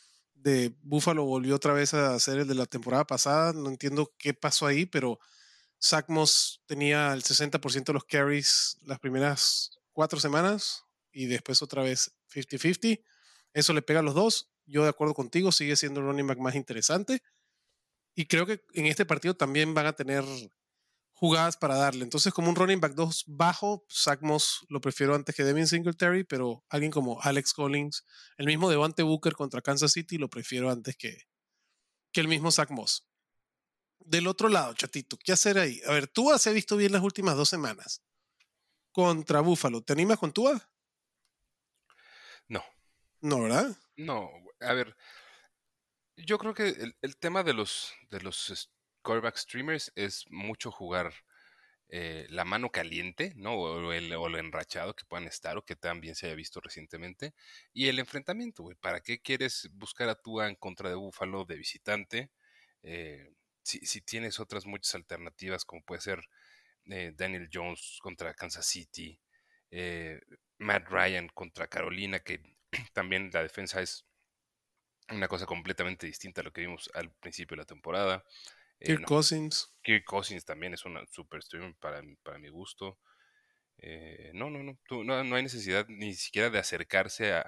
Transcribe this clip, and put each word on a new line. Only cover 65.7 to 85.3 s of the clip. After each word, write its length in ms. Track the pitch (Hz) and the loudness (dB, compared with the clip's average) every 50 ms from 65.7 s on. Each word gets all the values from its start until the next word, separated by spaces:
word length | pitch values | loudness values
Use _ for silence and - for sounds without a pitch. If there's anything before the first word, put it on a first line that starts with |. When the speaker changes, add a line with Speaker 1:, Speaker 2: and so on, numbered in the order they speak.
| - 85 _ | -16 -20 _
Speaker 2:
puede 160 | - 92 - | -12 -12 -10
ser, 240 | - 104 95 87 - _ _ _ _ _ _ _ _ _ _ _ _ | -6 -8 -8 -8 -8 _ _ _ _ _ _ _ _ _ _ _ _
eh, 260 | - - 92 90 85 78 | -14 -12 -10 -10 -12 -8
Daniel 340 | 76 92 92 95 90 87 80 80 | -8 -6 -6 -6 -8 -12 -12 -10
Jones 460 | 90 85 87 85 - - - - - - | -8 -8 -8 -8 -10 -14 -16 -18 -14 -14
contra 320 | 98 92 - 90 82 78 | -14 -12 -10 -10 -12 -10
Kansas 320 | - - 87 - 87 85 | -12 -12 -12 -10 -6 -4
City, 540 | - - 92 82 _ - - 85 80 78 _ _ _ _ _ _ _ _ _ _ _ | -4 -4 -4 -8 _ -16 -16 -16 -16 -18 _ _ _ _ _ _ _ _ _ _ _
eh, 500 | - 87 90 90 87 85 82 80 80 - - _ 120 _ _ _ _ _ | -12 -8 -8 -6 -6 -8 -8 -10 -14 -16 -20 _ -20 _ _ _ _ _
Matt 300 | 107 107 101 98 87 - | -2 0 0 0 0 0
Ryan 400 | 95 90 92 95 95 90 87 87 | 0 2 2 2 0 -2 -6 -8
contra 400 | _ - 92 85 _ - 85 - | _ -16 -16 -16 _ -10 -10 -8
Carolina, 520 | - - 85 85 87 90 98 98 95 92 | -6 -6 -6 -6 -6 -6 -6 -6 -6 -6
que 200 | - - 87 80 80 _ _ _ _ _ - | -6 -8 -12 -12 -12 _ _ _ _ _ -12
<clears throat> 200 | - 120 - _ | -12 -12 -8 _
también 360 | - 95 92 95 95 98 92 85 | -6 -4 -2 -2 -4 -4 -2 -2
la 100 | - 80 | -4 -4
defensa 380 | - - - 98 92 - 95 92 | -2 -6 -10 -10 -6 -6 -6 -6
es 240 | - - - _ _ _ _ _ _ _ _ _ _ _ _ _ _ _ _ _ _ _ _ _ - | -6 -8 -12 _ _ _ _ _ _ _ _ _ _ _ _ _ _ _ _ _ _ _ _ _ -12
una 180 | 113 104 98 90 | -6 -4 -4 -4
cosa 160 | 101 87 95 | -4 -6 -6
completamente 600 | 90 90 85 82 87 95 - 92 90 92 - - | -6 -8 -8 -8 -10 -6 -4 -4 -6 -6 -8 -12
distinta 340 | 82 78 - - 95 90 - | -14 -12 -14 -16 -14 -12 -12
a 40 | 78 | -12
lo 80 | 80 - | -10 -10
que 100 | - 85 | -10 -10
vimos 260 | 87 87 82 - - - | -10 -10 -12 -16 -12 -10
al 180 | 82 85 82 _ | -10 -12 -12 _
principio 400 | _ - 87 80 - 90 - 82 | _ -18 -16 -14 -14 -12 -12 -12
de 60 | 76 76 | -14 -14
la 40 | |
temporada. 580 | - 80 73 - 82 82 95 101 95 92 92 - _ - - - - - _ _ _ _ _ | -18 -20 -16 -8 -6 -2 -2 0 0 -2 -4 -6 _ -20 -20 -20 -20 -20 _ _ _ _ _
Eh, 60 | - | -4
Speaker 1:
Kirk 140 | - 160 151 - | -2 -2 -2 0
Speaker 2:
no. 40 | |
Speaker 1:
Cousins. 640 | - 151 151 156 - 170 156 156 156 151 - - - _ _ _ | 0 2 2 2 2 0 -2 -4 -4 -4 -6 -6 -8 _ _ _
Speaker 2:
Kirk 220 | - 110 104 - | 0 0 0 0
Cousins 400 | - - 98 98 - 101 87 - | -2 -6 -6 -6 -6 -10 -12 -10
también 300 | - 78 78 87 90 87 | -12 -12 -10 -10 -10 -10
es 100 | 85 - | -12 -12
una 200 | 92 85 80 50 | -14 -14 -14 -16
super 360 | _ - - 85 _ - 78 76 | _ -18 -20 -18 _ -16 -18 -16
streamer 320 | - - 82 90 90 82 | -14 -14 -14 -14 -14 -16
para, 260 | _ - 78 76 73 73 73 71 _ _ | _ -12 -12 -12 -12 -14 -18 -20 _ _
para 160 | 73 73 73 | -18 -18 -18
mi 100 | 76 73 | -20 -20
gusto. 500 | 76 85 95 - - _ 98 95 95 _ _ _ _ _ _ _ _ _ _ _ _ _ _ _ _ _ | -18 -18 -16 -16 -14 _ -12 -14 -14 _ _ _ _ _ _ _ _ _ _ _ _ _ _ _ _ _
Eh, 520 | - - 80 80 80 80 80 - 76 78 78 | -18 -18 -18 -16 -18 -20 -20 -20 -20 -18 -14
no, 160 | 92 120 147 | -12 -12 -12
no, 120 | 147 143 139 | -12 -14 -14
no. 160 | 139 135 _ _ | -16 -18 _ _
Tú, 180 | _ 131 120 107 | _ -10 -10 -6
no, 180 | 117 135 131 135 | -4 -4 -4 -2
no 140 | 127 | -2